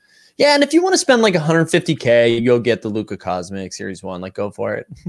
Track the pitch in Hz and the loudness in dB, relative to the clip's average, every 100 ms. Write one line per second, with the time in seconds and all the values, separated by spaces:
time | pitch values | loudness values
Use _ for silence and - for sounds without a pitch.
0 | _ _ _ - 285 285 285 320 370 381 | _ _ _ 0 2 2 4 2 2 0
1 | - 247 220 175 151 165 160 175 175 151 | 2 4 4 2 2 2 2 0 0 -2
2 | 123 120 117 117 120 120 117 110 110 107 | 2 4 4 2 2 2 2 -2 -2 -6
3 | - 95 92 92 90 98 92 - 101 90 | -6 -10 -6 -8 -8 -10 -12 -12 -12 -12
4 | 95 90 92 98 101 98 107 110 - - | -12 -10 -10 -8 -8 -6 -8 -8 -10 -14